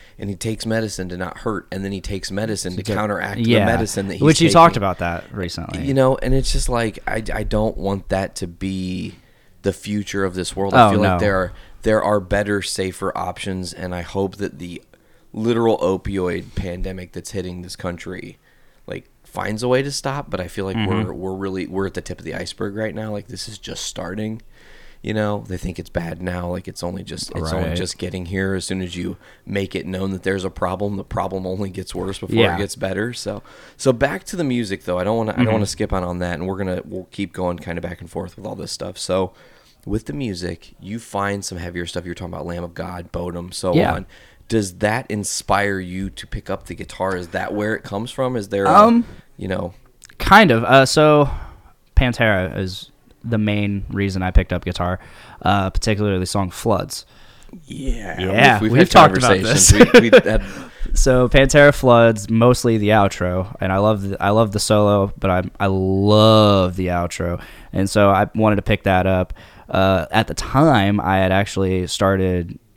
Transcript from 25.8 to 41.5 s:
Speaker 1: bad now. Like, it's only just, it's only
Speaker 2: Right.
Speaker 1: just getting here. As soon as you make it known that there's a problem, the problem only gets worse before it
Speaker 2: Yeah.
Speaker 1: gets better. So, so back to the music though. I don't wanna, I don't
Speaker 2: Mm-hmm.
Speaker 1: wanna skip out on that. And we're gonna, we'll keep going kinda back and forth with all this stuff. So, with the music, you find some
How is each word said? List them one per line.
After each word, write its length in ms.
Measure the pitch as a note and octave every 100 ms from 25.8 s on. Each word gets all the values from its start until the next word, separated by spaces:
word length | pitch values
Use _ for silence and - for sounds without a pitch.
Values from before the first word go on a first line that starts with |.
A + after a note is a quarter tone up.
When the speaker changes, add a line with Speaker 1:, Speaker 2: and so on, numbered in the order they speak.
| F2
Speaker 1:
bad 300 | F2 E2+ E2+
now. 280 | F2+ F2+ F2
Like, 180 | F2+ -
it's 140 | -
only 200 | F2 F#2
just, 280 | F#2 E2 - -
it's 180 | D#2+
only 160 | D#2+ D#2+
Speaker 2:
Right. 80 | E2+
Speaker 1:
just 200 | F2+ -
getting 260 | F2+ F#2 E2+
here. 300 | F#2+ F#2+ F#2+
As 100 | -
soon 160 | F#2
as 140 | F2+ F2
you 180 | F2 F#2 - - -
make 300 | G2+ F#2+ F2+
it 100 | F2
known 260 | F#2 F#2+
that 120 | F#2
there's 200 | F#2+ F#2+
a 60 | F#2
problem, 480 | - F#2 F#2 G#2 G2+
the 60 | -
problem 400 | G2+ F#2+ F#2+ F#2
only 240 | F#2+ G2
gets 240 | F#2 F#2 F#2
worse 220 | F#2 G2
before 160 | F#2 A2
it 40 |
Speaker 2:
Yeah. 180 | G#2+ F2+
Speaker 1:
gets 180 | G2+ -
better. 380 | F#2+ F#2+ A#2
So, 300 | A#2+ G2+ G#2 - - - -
so 160 | C3+
back 300 | A#2 C#3 F#3+ -
to 100 | F3+
the 80 |
music 400 | D3 A#2+ G#2 G2 -
though. 120 | F2+
I 40 | F#2
don't 100 | A2+
wanna, 160 | A2
I 40 | B2
don't 80 | A#2
Speaker 2:
Mm-hmm. 80 |
Speaker 1:
wanna 120 | A2 G2+
skip 260 | - G#2+
out 100 | F#2+
on 140 | F2+ F2+
that. 140 | F2+
And 140 | E2 F#2
we're 100 | F#2+
gonna, 240 | F#2+ F2+
we'll 240 | - F#2 F2+
keep 200 | - G2
going 280 | - F2+ F2
kinda 220 | - E2+
back 200 | E2+ E2+
and 80 | E2+
forth 260 | F2 F2+ -
with 100 | G2+
all 80 | -
this 180 | F2
stuff. 240 | - G2 -
So, 340 | - F#2 F#2 - - _ _ _ -
with 220 | G#2+ -
the 60 |
music, 600 | D3 B2 F2+ F2 F2 - -
you 180 | F#2+ A2+
find 460 | - G2+ G2+ G2+
some 140 | G2